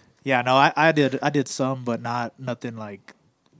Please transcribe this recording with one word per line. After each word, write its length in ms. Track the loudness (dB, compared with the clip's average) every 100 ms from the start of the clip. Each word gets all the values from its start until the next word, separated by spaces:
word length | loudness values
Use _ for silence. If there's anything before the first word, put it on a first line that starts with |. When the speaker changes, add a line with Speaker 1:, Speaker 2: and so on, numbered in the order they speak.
| _
Speaker 1:
<laughs> 160 | _
Speaker 2:
yeah, 180 | -2 0
no, 120 | 4 4
I, 160 | 4 4
I 160 | 2
did, 260 | 4 2 0
I 80 | -2
did 160 | 0 -2
some, 360 | -2 -4 -4
but 180 | -6 -6
not 320 | -4 -6 -6 -8
nothing, 360 | -10 -8 -10 -10
like, 380 | -14 -16 -20 -20 _ _ _